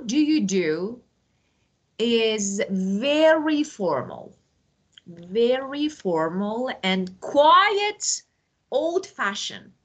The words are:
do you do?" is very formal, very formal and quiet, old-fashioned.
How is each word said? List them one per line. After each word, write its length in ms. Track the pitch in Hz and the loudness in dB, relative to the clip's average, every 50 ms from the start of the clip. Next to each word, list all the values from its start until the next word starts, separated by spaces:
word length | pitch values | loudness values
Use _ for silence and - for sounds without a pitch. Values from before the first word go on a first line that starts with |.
do 160 | 269 202 254 | -4 -2 0
you 240 | 302 302 294 311 302 | 2 2 2 2 0
do?" 600 | 202 185 190 185 170 156 156 165 185 220 240 247 _ _ _ _ _ _ _ _ _ _ _ _ _ _ _ _ _ _ _ - | 0 0 0 0 0 0 -2 -4 -4 -8 -8 -12 _ _ _ _ _ _ _ _ _ _ _ _ _ _ _ _ _ _ _ -2
is 600 | 220 240 233 226 226 220 220 214 202 196 196 202 - - | 0 2 2 2 2 2 0 -2 -4 -4 -4 -4 -4 -4
very 920 | 196 190 190 190 196 202 254 285 294 311 320 320 320 320 294 311 311 294 302 | -2 -2 -2 -2 -2 -2 0 0 2 4 6 6 4 4 2 0 0 0 -2
formal, 720 | - - - 196 170 143 127 - 90 71 57 - - - _ _ _ _ _ _ _ _ _ _ _ _ - _ | -4 -6 -4 -2 -2 0 -2 -4 -6 -12 -16 -16 -20 -20 _ _ _ _ _ _ _ _ _ _ _ _ -20 _
very 800 | 180 170 170 170 180 190 233 233 240 262 262 269 262 277 294 302 | -20 -20 -20 -14 -4 0 2 2 2 2 0 -4 -6 -4 -4 -4
formal 840 | 302 302 - - 190 170 160 160 165 175 190 208 208 220 233 254 254 - - | -4 -4 -6 -4 -2 0 0 0 -2 -2 -4 -4 -4 -4 -4 -6 -6 -6 -4
and 360 | - 190 190 190 185 185 - - | -2 -2 0 0 -2 -6 -8 -12
quiet, 1000 | - - - 285 294 311 339 370 403 427 403 403 415 415 427 - - - - - - _ _ _ _ _ _ _ _ _ | -10 0 4 6 6 8 8 8 6 4 2 0 0 -2 -4 -4 -4 -6 -6 -6 -8 _ _ _ _ _ _ _ _ _
old-fashioned. 1000 | 233 277 311 330 349 381 370 - - - 233 196 202 - - - 107 90 - - - _ | -2 -2 -2 -2 -2 -4 -6 -6 -6 -6 -4 -4 -4 -6 -8 -10 -12 -14 -18 -20 -20 _